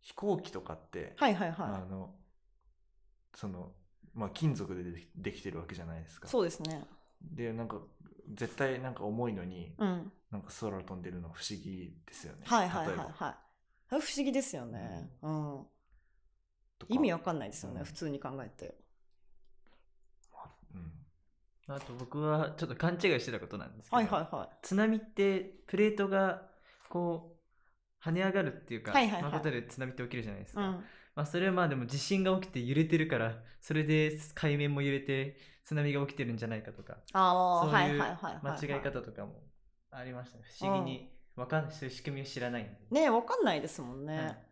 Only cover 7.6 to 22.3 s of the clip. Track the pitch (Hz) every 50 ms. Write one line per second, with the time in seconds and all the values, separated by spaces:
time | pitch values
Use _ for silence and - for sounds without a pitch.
7.6 | 117 110 107 101 - - - _ - - - - - - 107 101 123 - - -
8.6 | 143 135 131 127 131 131 120 - - 104 107 113 123 120 107 98 87 90 92 90
9.6 | 85 80 165 - 220 196 180 175 165 202 - - _ _ - 104 - - - -
10.6 | - 107 98 95 90 92 95 90 87 92 90 90 85 82 82 - - - 107 92
11.6 | - - 95 92 87 - - - - - - - - - - - 71 - - 233
12.6 | 190 180 170 185 160 107 92 175 160 - 151 - - 143 - - - _ _ _
13.6 | _ _ _ _ _ _ - 294 302 - - 277 285 269 247 269 262 - - 151
14.6 | 120 117 117 113 98 117 95 85 - - - - - 151 156 156 151 147 143 135
15.6 | 135 - _ _ _ _ _ - _ _ _ _ _ _ _ _ _ _ _ _
16.6 | _ _ _ _ - - 214 262 302 226 170 165 - 185 165 151 123 101 - -
17.6 | - 98 120 123 143 - - - 175 156 143 139 - 135 131 135 127 104 - -
18.6 | - - - - - _ _ _ _ _ _ _ _ - - - - - - -
19.6 | - - - - _ _ _ _ - _ _ _ _ _ _ - - - - _
20.6 | - - 151 92 85 80 80 - 135 - _ _ _ _ _ _ _ _ _ _
21.6 | _ - 139 139 139 - 123 123 127 123 - 143 151 151